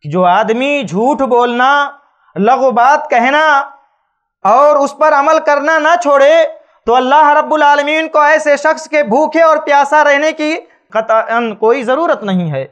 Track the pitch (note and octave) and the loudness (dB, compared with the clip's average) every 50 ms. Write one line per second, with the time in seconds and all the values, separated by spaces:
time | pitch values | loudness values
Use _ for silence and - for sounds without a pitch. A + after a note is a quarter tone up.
0 | _ D3 C#3+ F3+ F#3 F3 F3 G3+ A3 G3+ A3+ A#3+ C4 C#4+ C#4+ C#4+ C4 F3 E3 F#3 | _ -6 -2 0 2 2 2 2 0 -2 -2 -4 -2 -4 -4 -4 -6 -6 -6 -2
1 | A3+ C4 D4 - C4+ A#3 B3 A#3+ A#3+ B3 A#3+ A#3+ B3+ C4 C#4+ C#4+ C#4+ C#4 C4+ _ | -2 -2 0 -2 -2 0 0 0 0 0 -2 0 0 0 2 0 -2 -4 -8 _
2 | _ _ _ _ _ _ _ E3 G3 A3+ C4 B3+ C4 C4 A3+ A#3 A#3 C4 D4 D4+ | _ _ _ _ _ _ _ -2 0 0 0 2 0 -2 0 2 2 2 2 0
3 | D4+ D4+ C#4 A#3+ A#3 B3+ C#4 D4+ D#4 D#4 D4 C#4 C#4 - - _ _ _ _ _ | -2 -2 -2 0 0 0 0 0 2 2 0 0 -2 -6 -14 _ _ _ _ _
4 | _ _ _ _ _ _ _ _ _ F#3+ A3 B3+ C#4+ D4 D4 C#4+ C#4 C#4 - - | _ _ _ _ _ _ _ _ _ 0 2 4 4 4 2 2 0 -2 -2 0
5 | D4+ D#4 D4+ C#4 C#4 D#4 D#4+ D#4+ D#4 D#4 D4 C#4+ C#4 D4+ D#4+ D#4+ D4 D#4 E4+ F4 | 0 2 2 2 0 0 0 0 0 0 -2 0 0 0 -2 0 2 0 0 0
6 | F4 C#4+ C#4 C#4 C#4 C#4+ D#4 E4 D#4+ - - - _ _ _ _ _ A3+ A#3 B3+ | 0 0 2 4 4 4 4 2 2 0 -4 -14 _ _ _ _ _ 0 0 0
7 | B3+ B3+ C#4 D4+ D#4 D4 D4 D4+ D4+ B3 D#4 D#4 D4+ C#4+ C#4+ C#4+ C#4+ C#4+ D#4 D#4 | 2 2 2 4 4 4 2 2 0 0 -2 0 2 2 2 0 0 -2 -2 -4
8 | D#4+ D#4 D#4+ D4+ D4 D4 D#4 D#4 D4+ D4 C#4+ C#4 - D#4 D#4 - - - D4+ D4+ | -4 -2 0 0 2 2 0 0 0 -2 -2 0 0 -2 -2 -2 -6 -4 -2 -2
9 | D4 A3 G#3 C4+ D#4 D4+ D#4 D#4+ E4 D#4+ D#4 D4+ D#4 D4+ C#4+ C#4+ C#4 C#4 D4 D4+ | -2 0 0 -2 -2 0 0 2 2 2 2 0 0 0 0 0 2 2 2 2
10 | D4 C#4+ C#4 C#4+ D4+ D#4 D#4 D#4 D4+ D4+ D#4+ - - _ _ _ _ _ - G#3+ | 2 2 2 0 0 -4 -4 -4 -4 -4 -6 -6 -10 _ _ _ _ _ -6 -6
11 | A3 A3+ A3 A3 A3 - A3+ A#3 A#3+ A3+ G#3 G#3+ A3 A3 A#3+ C#4 A#3+ G#3+ B3+ D4 | -2 0 -2 -2 0 -2 -4 -4 -4 -4 -6 -2 0 0 0 0 -2 -4 -2 -2
12 | E4 E4+ D4 - G#3+ G3+ F#3+ F3+ F3 D#3+ D3 C3+ C3+ - | 0 -2 -4 -4 -4 -4 -4 -4 -4 -4 -6 -8 -10 -10